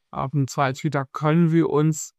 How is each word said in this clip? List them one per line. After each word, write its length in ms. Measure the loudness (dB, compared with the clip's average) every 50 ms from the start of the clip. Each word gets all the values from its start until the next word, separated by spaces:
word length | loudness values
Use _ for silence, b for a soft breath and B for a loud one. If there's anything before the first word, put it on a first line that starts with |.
| _ _
ab 200 | -10 -8 -6 -4
dem 160 | -2 -2 -2 -2
zweiten 300 | -2 -2 -2 -2 -4 -4
Spieltag 360 | -4 -4 -2 -4 -4 -6 -8
können 400 | -4 0 2 4 4 4 4 4
wir 160 | 2 2 2
uns 440 | 2 2 2 2 0 -2 -6 -12 -16